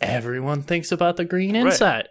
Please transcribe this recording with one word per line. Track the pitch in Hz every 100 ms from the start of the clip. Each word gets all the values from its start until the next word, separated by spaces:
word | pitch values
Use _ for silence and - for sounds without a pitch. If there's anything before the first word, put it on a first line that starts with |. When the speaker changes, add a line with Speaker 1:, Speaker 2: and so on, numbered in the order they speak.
Speaker 1:
everyone | - 123 117 127 131 147
thinks | 143 170 156
about | 170 175 175
the |
green | 170 180 190 214
Speaker 2:
Right. | 247
Speaker 1:
inside. | - 202 117 -